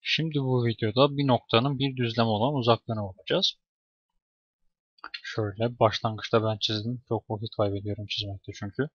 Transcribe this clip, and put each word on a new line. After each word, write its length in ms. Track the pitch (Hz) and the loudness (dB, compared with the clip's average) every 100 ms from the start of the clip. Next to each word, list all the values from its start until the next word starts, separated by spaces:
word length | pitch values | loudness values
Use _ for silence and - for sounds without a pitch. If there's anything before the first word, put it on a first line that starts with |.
| - | -2
Şimdi 280 | - 160 147 | -2 0 0
bu 280 | 131 127 120 | 2 2 2
videoda 500 | 113 110 110 143 143 | 0 -2 4 2 4
bir 100 | 139 | 2
noktanın 520 | 120 _ 113 131 135 | 2 _ 2 2 0
bir 180 | 139 131 | -2 0
düzleme 320 | 120 113 113 | -2 2 2
olan 260 | 104 120 | 2 2
uzaklığına 480 | 147 117 113 - 110 | 0 4 4 2 -6
bakacağız. 520 | 101 90 - 160 196 - _ _ _ _ _ _ _ _ _ _ _ _ _ _ - - | -6 -10 -2 0 0 -4 _ _ _ _ _ _ _ _ _ _ _ _ _ _ -16 -14
Şöyle 560 | - - 107 98 117 123 | -10 -4 -4 -2 -4 4
başlangıçta 680 | 113 - 117 110 - 117 | 2 4 -4 -6 0 2
ben 140 | 110 107 | 2 -2
çizdim. 440 | - 107 107 123 _ | -2 -2 -2 -6 _
Çok 220 | 110 _ | -4 _
vakit 200 | 107 110 - | -6 -6 -2
kaybediyorum 500 | 104 101 101 104 101 | -2 -2 -6 -8 -6
çizmekte 460 | - 104 98 - | -8 -8 -10 -12
çünkü. 340 | 101 104 - 139 | -10 -10 -6 -6